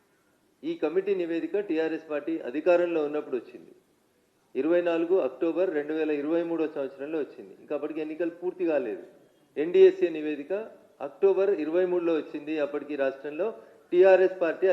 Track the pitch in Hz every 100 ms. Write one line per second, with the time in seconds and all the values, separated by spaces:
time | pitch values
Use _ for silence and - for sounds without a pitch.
0 | _ _ _ _ _ _ 156 170 156 180
1 | 196 190 170 165 160 202 202 156 160 156
2 | - 147 165 165 123 143 175 175 175 165
3 | 147 151 143 123 - - 80 - _ _
4 | _ _ _ _ _ 127 147 175 175 165
5 | 170 190 - - 165 160 185 151 147 156
6 | 156 147 143 170 170 165 151 151 135 -
7 | 143 160 131 - 95 - 120 143 151 160
8 | 156 156 170 170 180 180 170 143 117 90
9 | 92 - _ _ _ 135 160 185 190 185
10 | 175 156 151 143 147 196 226 - - _
11 | 139 - 196 185 196 170 151 175 185 175
12 | 165 156 - 151 147 156 143 147 139 143
13 | 135 135 147 151 214 - - - _ 175
14 | 190 185 185 185 165 151 190